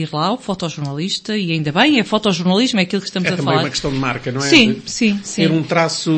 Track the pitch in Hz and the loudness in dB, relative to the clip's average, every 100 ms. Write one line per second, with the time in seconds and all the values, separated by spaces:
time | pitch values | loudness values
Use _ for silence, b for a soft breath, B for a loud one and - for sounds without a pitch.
0 | 156 151 175 254 - 185 170 156 143 143 | -4 -2 -2 -2 -4 -4 -4 -4 -6 -4
1 | 190 - - 214 175 160 151 165 294 269 | -4 -6 -4 -2 0 0 0 2 4 4
2 | - 214 214 170 180 190 254 196 180 202 | 2 0 2 2 2 2 2 0 0 -2
3 | - 190 170 175 147 156 160 - 147 135 | -4 -4 -2 0 0 0 0 -4 -2 -2
4 | 131 120 131 131 139 302 220 - - - | -2 -2 -4 -2 4 4 4 0 -6 0
5 | 220 202 - - 156 160 135 170 160 - | 0 0 -4 0 2 2 0 0 0 -2
6 | 170 | 0